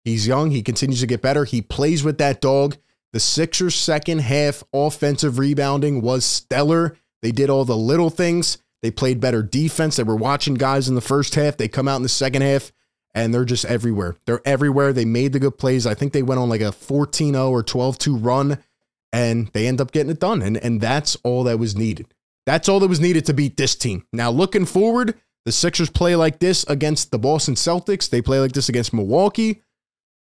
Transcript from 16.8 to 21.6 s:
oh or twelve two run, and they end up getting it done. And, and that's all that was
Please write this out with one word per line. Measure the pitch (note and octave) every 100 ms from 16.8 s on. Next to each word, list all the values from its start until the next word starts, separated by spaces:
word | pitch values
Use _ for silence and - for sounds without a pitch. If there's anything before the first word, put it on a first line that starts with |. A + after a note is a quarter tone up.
| - C#3+ C#3+ - D3+ C3+
oh | C3
or | B2
twelve | G#2+ B2+ B2+ B2+
two | D3 B2
run, | A#2 C3 C#3+ C#3 _ _ _ _ _
and | A#2+ A#2 A#2 G#2+
they | G#2 A#2+
end | B2+
up | C3
getting | D#3 C#3+
it | D#3+
done. | F#3 G3+
And, | G2 A2
and | A#2+ A2+
that's | A2+ C#3+ D3 -
all | B2 B2 B2
that |
was | A2+